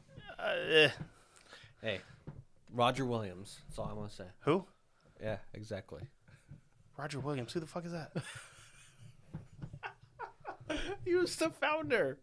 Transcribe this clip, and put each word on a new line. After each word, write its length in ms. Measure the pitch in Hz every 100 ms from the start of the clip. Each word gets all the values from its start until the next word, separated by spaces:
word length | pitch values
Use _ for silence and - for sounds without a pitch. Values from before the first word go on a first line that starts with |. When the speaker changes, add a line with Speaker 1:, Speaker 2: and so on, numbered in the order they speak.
| - - - -
Speaker 1:
uh, 480 | - - - 156 151 - - - - - - - - -
Speaker 2:
Hey, 180 | 110 95 - - - - - - -
Roger 300 | 117 120 127 127
Williams. 540 | 117 101 90 101 - -
That's 100 | -
all 100 | 104
I 40 |
wanna 160 | 107 104
say. 140 | - 90 -
Speaker 1:
Who? 240 | 139 185 - _ _ _ _ -
Speaker 2:
Yeah, 180 | 107 98 -
exactly. 500 | - 110 98 - 76 - - - - - - - - - -
Speaker 1:
Roger 240 | 147 143
Williams? 320 | 139 139 117
Who 80 | 175
the 80 | 160
fuck 180 | 175 170
is 60 |
that? 200 | 170 - 170
Speaker 2:
<laughs> 80 | - - - - - - - - - - - - - - - - - - - - 427 - 427 - - 302 311 403
He 120 | 359 359
was 200 | 349 -
the 140 | 320
founder 680 | - 285 311 302 226 139 -